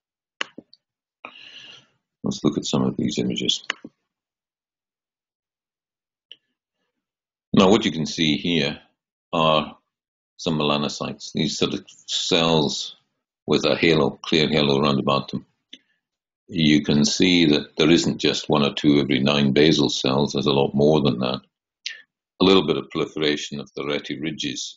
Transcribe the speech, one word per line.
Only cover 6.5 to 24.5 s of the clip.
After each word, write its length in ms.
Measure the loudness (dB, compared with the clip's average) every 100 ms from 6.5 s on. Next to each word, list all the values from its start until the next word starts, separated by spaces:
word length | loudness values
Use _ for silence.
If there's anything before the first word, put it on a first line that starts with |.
| _ _ _ _ _ _ _ _ _ _
Now, 160 | 4 6
what 160 | 4 2
you 60 |
can 160 | -4 -6
see 300 | -2 0 0
here 420 | -2 -2 -2 -6 _ _ _ _ _
are 460 | 0 2 2 -2 -12 _ _ _ _ _ -10
some 200 | -6 -2
melanocytes, 760 | -2 -2 -4 -8 -10 -12 -8
these 240 | -4 -4 -4
sort 180 | -4 -6
of 100 | -10 -18 -10
cells 880 | -6 -2 0 2 2 0 -4 -10 -16 _ _ _ _ -2
with 200 | 0 0
a 100 | 0
halo, 360 | 2 2 0
clear 380 | -4 -2 0 2
halo 320 | 2 2 2
around 180 | 2 0
about 300 | 0 -2 -4
them. 160 | -12 -14 _ _ -20 _ _ _ _ _ _ -8
You 320 | 0 4 4
can 220 | 2 2 2
see 400 | 2 2 4 4
that 300 | 2 0 0
there 140 | 4
isn't 260 | 4 2 -2
just 320 | -2 -2 -2
one 140 | 0
or 100 | 0
two 260 | 0 2 2
every 200 | 2 0
nine 340 | 2 2 2
basal 340 | 4 4 4 0
cells, 460 | -2 -2 0 -2
there's 140 | -2 0
a 40 |
lot 220 | 0 0
more 260 | 2 2 2
than 200 | 0 -2
that. 220 | -4 -6 -12 _ _ _ -16 -16 _ _ _ 0
A 20 |
little 220 | 4 4 4
bit 100 | -2
of 140 | -4
proliferation 720 | -6 -6 -4 -2 -2 -6 -12
of 120 | -12 -10
the 100 | -6
rete 340 | -6 -8 -8
ridges, 560 | -8 -6 -8